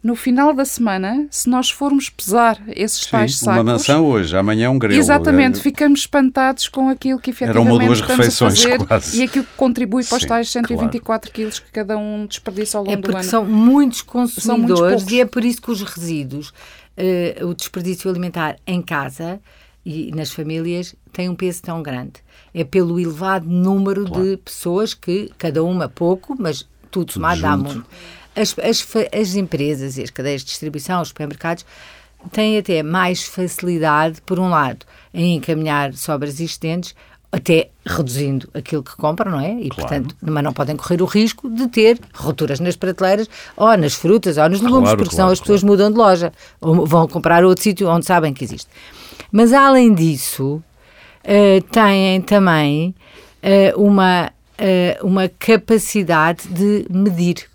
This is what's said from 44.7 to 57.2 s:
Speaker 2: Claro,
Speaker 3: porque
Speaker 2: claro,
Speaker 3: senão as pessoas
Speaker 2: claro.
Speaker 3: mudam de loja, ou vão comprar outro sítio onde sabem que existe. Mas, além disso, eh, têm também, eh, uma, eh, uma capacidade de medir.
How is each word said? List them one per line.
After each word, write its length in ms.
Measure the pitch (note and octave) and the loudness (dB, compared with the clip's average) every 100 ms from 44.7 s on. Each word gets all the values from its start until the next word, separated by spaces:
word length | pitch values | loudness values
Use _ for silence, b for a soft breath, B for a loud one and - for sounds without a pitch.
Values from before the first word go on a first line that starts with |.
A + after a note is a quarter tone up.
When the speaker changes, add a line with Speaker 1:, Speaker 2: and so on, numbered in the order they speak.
| B3+ A3 | 4 4
Speaker 2:
Claro, 80 | G#3+ | 4
Speaker 3:
porque 120 | F#3 | 2
Speaker 2:
claro, 60 | - | 2
Speaker 3:
senão 140 | F#3 | 2
as 80 | F#3 | 2
pessoas 220 | - G3+ | 2 2
Speaker 2:
claro. 100 | G3+ | 4
Speaker 3:
mudam 180 | G3 G#3 | 4 4
de 60 | G#3+ | 4
loja, 360 | G#3+ F3+ E3+ b b b | 4 4 0 b b b
ou 260 | D#3+ E3+ D#3+ | 0 2 4
vão 220 | E3 D#3+ | 2 2
comprar 360 | F3 - F3 F#3 | 0 4 6 6
outro 180 | F3+ | 4
sítio 240 | G#3+ F3+ F#3+ | 0 0 0
onde 160 | E3+ D#3 | 0 2
sabem 280 | F3+ D#3 | 2 0
que 100 | C3 | -4
existe. 260 | A#2+ - - B B B B B B | -10 -12 -18 B B B B B B
Mas, 200 | G3+ A#3 | 4 6
além 420 | C4+ C4+ C4 A#3+ | 6 6 8 6
disso, 720 | F#3+ E3 C#3 - - C3+ D3+ - _ b b b b | 6 2 0 -6 -4 -4 -6 -10 _ b b b b
eh, 380 | - G3+ G3+ F#3+ F#3 | 0 4 6 4 4
têm 500 | A3+ G#3+ G3 F#3+ F#3+ | 2 4 4 2 0
também, 720 | F3+ G3+ F#3+ D#3+ D3 D3 E3+ F#3 b b b b | 2 4 4 4 2 0 -2 -6 b b b b
eh, 320 | - G3 G3 - | 2 4 6 4
uma, 560 | G3+ G3 F#3 F3+ E3 _ _ - | 4 6 4 2 -2 _ _ -4
eh, 400 | G3+ F#3 F3+ - | 0 2 0 -2
uma 260 | F#3+ F#3+ F#3 | -2 0 -2
capacidade 1200 | _ - A3 - A3+ - G#3+ F3 D#3+ D#3+ E3+ - | _ 2 2 4 0 2 -4 0 2 2 0 -6
de 380 | F3 G3+ G#3 - | -2 0 0 0
medir. 540 | F#3 G3+ E3+ | 0 0 2